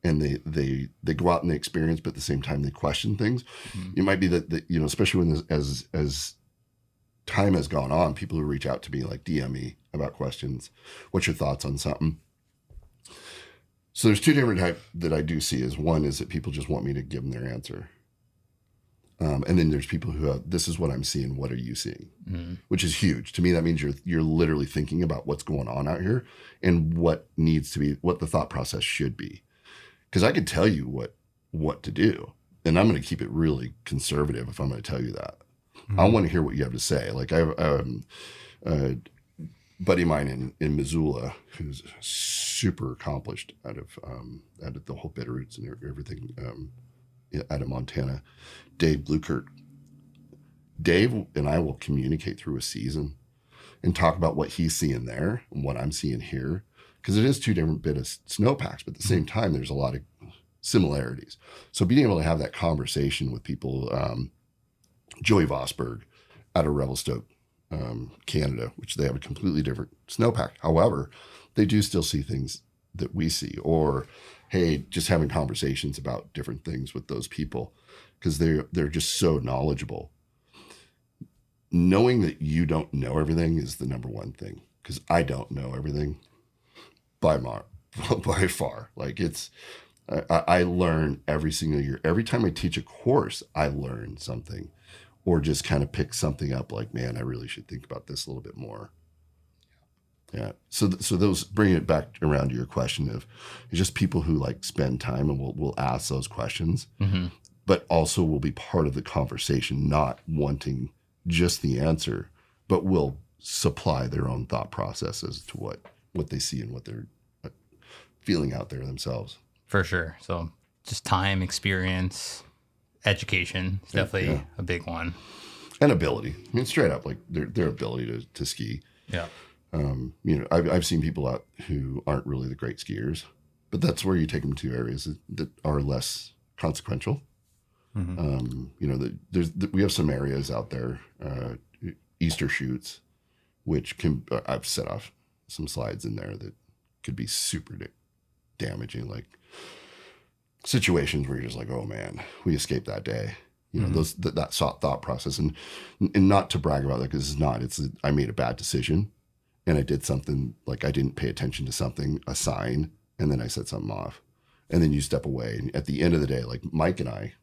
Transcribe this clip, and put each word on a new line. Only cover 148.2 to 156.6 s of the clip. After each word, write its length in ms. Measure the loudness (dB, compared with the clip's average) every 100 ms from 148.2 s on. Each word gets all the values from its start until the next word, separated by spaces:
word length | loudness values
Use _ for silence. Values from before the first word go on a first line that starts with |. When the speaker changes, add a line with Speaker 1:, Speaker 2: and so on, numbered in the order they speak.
| _ _ _ _
Speaker 1:
damaging, 500 | -8 -8 -10 -10 -10
like 180 | -10 -14 _ _ -20 -20 -20 -20 -20 -20 -20 _ _ _ _
situations 640 | -2 0 4 4 2 0 -2
where 120 | -4
you're 80 | -6
just 100 | -8
like, 120 | -6
"Oh 140 | -6
man, 380 | -6 -8 -8 -10 -14 -4
we 100 | 0
escaped 320 | 2 2 -2 -2
that 180 | -8
day." 320 | -4 -4 -4 -8 -18 _ _
You 80 | -2
know, 60 | 2
Speaker 3:
Mm-hmm. 80 | 2
Speaker 1:
those, 180 | 2
th-, 200 | 0 -2
that 180 | -2 -2
thought, 280 | 0 0 0
thought 200 | -2 -2
process, 380 | -4 -6 -4 0
and, 160 | 0 0 -14 -16 -18 -2
and 280 | 2 6 8
not 220 | 8 4
to 80 |
brag 260 | 0